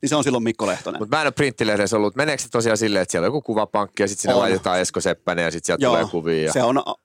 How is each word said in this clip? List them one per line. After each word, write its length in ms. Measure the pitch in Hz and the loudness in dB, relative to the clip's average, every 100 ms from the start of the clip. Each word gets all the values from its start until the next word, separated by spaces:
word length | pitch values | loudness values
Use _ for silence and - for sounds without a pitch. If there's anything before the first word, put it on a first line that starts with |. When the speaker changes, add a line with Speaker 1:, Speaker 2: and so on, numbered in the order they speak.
Speaker 1:
niin 60 | 135 | -2
se 80 | 151 | 0
on 80 | |
silloin 200 | 139 123 | 2 0
Mikko 220 | 113 113 101 | 0 -2 -2
Lehtonen. 340 | 90 92 73 | -4 -6 -8
Speaker 2:
Mut 100 | 104 | -2
mä 100 | 147 | 0
en 60 | 147 | 0
oo 60 | |
printtilehdessä 640 | - 139 - 110 104 101 110 | 0 -2 0 0 2 2 2
ollut. 200 | 104 123 | 0 0
Meneekö 260 | 151 135 | -2 -2
se 60 | - | -2
tosiaan 280 | 120 113 107 | 0 2 2
silleen, 240 | 110 98 | 2 0
että 100 | 90 | 0
siellä 120 | 87 | 0
on 40 | 90 | 0
joku 140 | 147 | -2
kuvapankki 600 | - 107 104 107 101 - | -2 -2 0 -2 -2 -2
ja 60 | 101 | -2
sit 100 | 104 | -2
sinne 160 | - | 2
Speaker 1:
On. 60 | 123 | 2
Speaker 2:
laitetaan 400 | 113 95 95 90 | 4 0 0 0
Esko 200 | 90 92 | 0 -2
Seppänen 440 | 90 82 - 85 | -2 -2 -2 -2
ja 60 | 85 | -2
sit 140 | 82 | -2
sieltä 200 | 85 87 | -2 0
Speaker 1:
Joo. 100 | 131 85 | 2 2
Speaker 2:
tulee 140 | 80 | 0
kuvia? 320 | 87 80 80 | -2 -2 0
Ja 80 | 78 | 0
Speaker 1:
Se 100 | 139 | 0
on 200 | 120 135 - - | 2 0 -2 -8